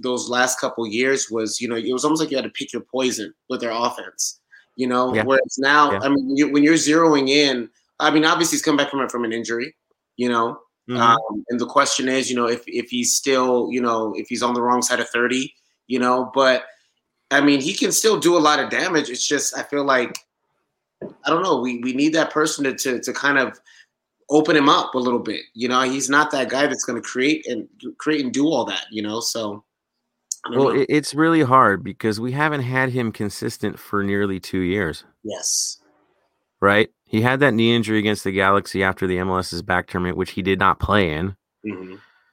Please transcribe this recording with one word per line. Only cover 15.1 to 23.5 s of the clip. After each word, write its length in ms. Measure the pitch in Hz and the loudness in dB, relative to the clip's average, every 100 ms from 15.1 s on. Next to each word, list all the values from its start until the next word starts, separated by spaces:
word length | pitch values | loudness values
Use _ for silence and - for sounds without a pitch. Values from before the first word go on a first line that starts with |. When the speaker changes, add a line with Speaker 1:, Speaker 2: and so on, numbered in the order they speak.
Speaker 1:
thirty, 440 | 120 120 127 131 _ _ _ - | 0 0 0 -4 _ _ _ -6
you 140 | 123 | -2
know, 280 | 123 127 123 | 0 0 0
but 300 | 131 131 127 - - _ _ _ _ - | 2 2 2 -2 -20 _ _ _ _ -2
I 100 | 143 | 2
mean, 200 | 143 143 | 4 4
he 120 | 139 | 0
can 200 | 202 214 | -2 0
still 260 | - 220 190 | 2 2 2
do 180 | 156 175 | 4 4
a 40 | |
lot 180 | 151 147 | 4 2
of 100 | 113 | 0
damage. 400 | 117 175 165 127 | -2 0 0 -2
It's 180 | 123 - | -6 -2
just, 300 | 143 - 131 | -2 -2 -6
I 60 | |
feel 220 | - 143 | -6 -4
like, 340 | 139 127 120 - _ _ _ _ _ _ _ - | 0 2 0 -6 _ _ _ _ _ _ _ -16
I 300 | - - - | -16 -8 0
don't 140 | 165 | 0
know, 160 | 190 135 | 2 0
we, 180 | 123 120 | 0 -4
we 140 | 123 | -4
need 200 | 127 147 | 0 2
that 180 | 160 147 | 2 0
person 320 | 156 156 151 | 2 0 0
to, 100 | 139 | -2
to, 260 | 120 139 120 | -2 -4 -4
to 120 | - | -4
kind 260 | 113 139 139 | -2 0 2
of 220 | 120 | 0